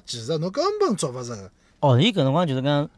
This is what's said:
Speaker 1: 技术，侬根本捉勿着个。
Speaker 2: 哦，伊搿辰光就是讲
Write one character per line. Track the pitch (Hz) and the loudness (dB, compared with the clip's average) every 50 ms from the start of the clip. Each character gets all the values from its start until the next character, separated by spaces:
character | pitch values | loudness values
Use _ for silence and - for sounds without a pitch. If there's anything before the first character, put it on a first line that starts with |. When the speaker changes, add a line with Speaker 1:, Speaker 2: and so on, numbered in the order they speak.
| - | -4
Speaker 1:
技 | - - 117 110 | -6 -10 -8 -6
术， | 123 165 | -4 -4
侬 | 151 160 185 | -2 -4 -4
根 | 190 277 339 392 415 415 | -2 -2 -2 0 0 0
本 | 403 349 214 | 0 0 0
捉 | - - 135 | 0 -4 -4
勿 | 123 127 123 | -6 -8 -8
着 | 120 117 | -10 -10
个。 | 104 95 92 - _ _ _ _ _ | -12 -12 -16 -20 _ _ _ _ _
Speaker 2:
哦， | - 139 123 | 2 4 6
伊 | 120 156 240 | 6 4 4
搿 | 202 | 2
辰 | 196 135 135 135 | 2 2 2 2
光 | 170 185 | 0 0
就 | 156 131 | 0 -2
是 | 131 | -2
讲 | 131 143 147 147 147 156 _ | 0 0 0 0 -2 -4 _